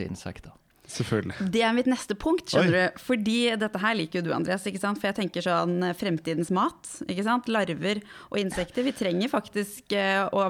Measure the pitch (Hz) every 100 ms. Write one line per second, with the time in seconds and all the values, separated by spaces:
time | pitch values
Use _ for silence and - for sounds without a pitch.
0 | 87 92 - - - - _ _ - -
1 | 117 110 92 - 190 220 226 233 254 254
2 | - 202 311 330 - - 180 175 180 -
3 | - 247 208 226 240 226 214 196 208 226
4 | 160 180 170 131 165 185 208 190 202 202
5 | 202 202 185 175 180 170 170 175 180 175
6 | 208 160 - 160 170 185 262 - - -
7 | - 185 208 247 240 226 185 147 180 208
8 | - - - 202 190 180 175 - 254 -
9 | 196 175 233 277 - 208 202 - - 202
10 | 196 196 196 -